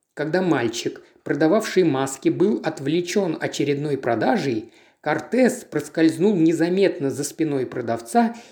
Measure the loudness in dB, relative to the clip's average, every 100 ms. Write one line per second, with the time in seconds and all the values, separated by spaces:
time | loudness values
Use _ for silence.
0 | _ -8 -2 0 2 2 0 -2 -6 -8
1 | -16 _ -6 2 4 2 2 2 2 2
2 | -2 -2 -2 2 2 0 -4 -4 -2 -2
3 | 0 -2 -2 -2 -4 -2 -2 -2 -2 -2
4 | -2 0 0 0 0 -4 -6 -16 _ _
5 | -4 -4 0 2 2 2 -6 -8 -4 2
6 | 2 4 2 4 4 2 0 2 2 0
7 | -2 -2 -6 -4 -2 -2 -4 -6 -4 -6
8 | 0 2 2 -2 -16